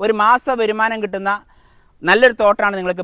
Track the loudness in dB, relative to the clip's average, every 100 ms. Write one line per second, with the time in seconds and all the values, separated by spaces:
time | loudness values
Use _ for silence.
0 | -2 2 2 2 0 -2 -2 -2 -4 -4
1 | -8 -6 -6 -6 _ _ _ _ _ _
2 | 0 4 4 4 0 2 -2 -2 -6 -6